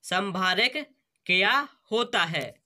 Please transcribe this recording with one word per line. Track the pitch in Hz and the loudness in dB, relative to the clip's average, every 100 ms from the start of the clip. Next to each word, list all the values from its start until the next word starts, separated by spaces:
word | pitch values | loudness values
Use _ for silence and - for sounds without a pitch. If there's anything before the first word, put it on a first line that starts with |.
संभारक | - 180 202 180 185 185 240 - 294 _ _ _ - | -2 -2 -2 -2 0 2 0 -2 -12 _ _ _ 0
क्या | 180 196 262 285 _ _ | 2 4 2 0 _ _
होता | 220 240 233 165 | -2 0 0 0
है। | 160 123 - | -2 -6 -12